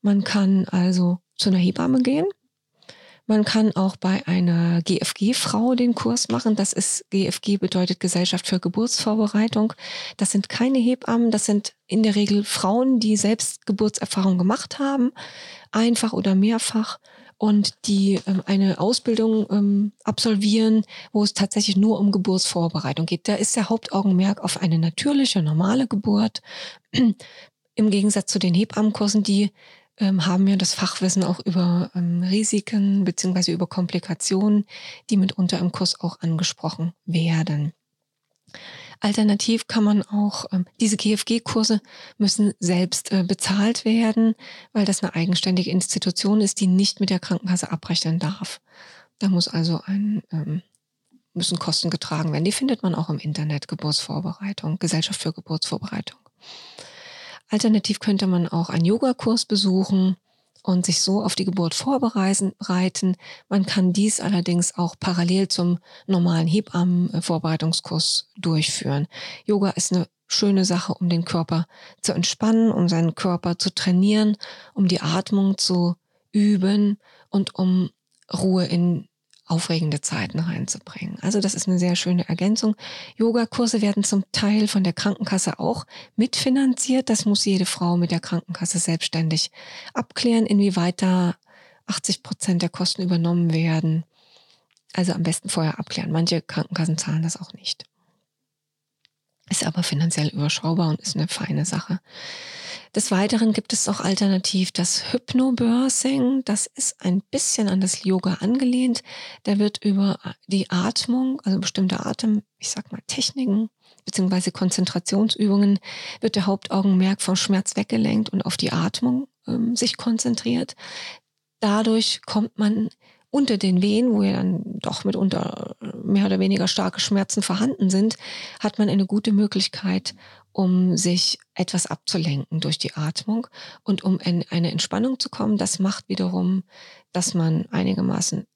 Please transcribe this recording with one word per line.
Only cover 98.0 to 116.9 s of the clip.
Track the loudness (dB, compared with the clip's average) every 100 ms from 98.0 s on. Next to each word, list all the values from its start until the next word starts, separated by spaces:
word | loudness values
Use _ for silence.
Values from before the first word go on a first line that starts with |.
| _ _ _ _ _ _ _ _ _ _ _ _ _ _ _
Ist | -4 -2
aber | -2
finanziell | -2 0 0 0 -2
überschaubar | -2 -2 -2 -2 0 0
und | -2
ist | -4 -4
eine | -4
feine | -4 -4 -2
Sache. | -2 -4 -4 -6 _ -18 -16 -16 -16 -16 -16 -16 -8
Des | -6 0
Weiteren | 0 2 2 2
gibt | 0 -2
es | -4 -2
auch | -2
alternativ | -2 0 2 2 0 0 -2
das | -2 -2 -2 -2
Hypnobirthing. | -6 -2 0 2 2 2 2 2 0 -2 0 2 0
Das | 0 -4 -4
ist | -4 -6 -4
ein | -2 -2
bisschen | -2 -4 -2 0 0
an | 0
das | 0 -2
Yoga | 0 0 0 -2
angelehnt. | 0 0 2 2 0 -2 -6 -16 -16 -10
Da | -2 2
wird | 0 0
über | 0 2 2 0 -8 -14 -4
die | -2 0
Atmung, | -2 -2 -2 -2 0 0 -2
also | -2 -2
bestimmte | -2 -2 0 0
Atem-, | -4 -4 0 0 -2 _
ich | -10
sag | -8 -10
mal, | -14 -10
Techniken | -4 -4 -2 0 0 -2 _ _ _
beziehungsweise | -10 -2 0 0 -2
Konzentrationsübungen, | -2 -2 0 -2 -2 -2 0 0 0 2 4 4 2 -2 -16 -14 -6
wird | -4
der | -2 -2
Hauptaugenmerk | -2 -2 0 2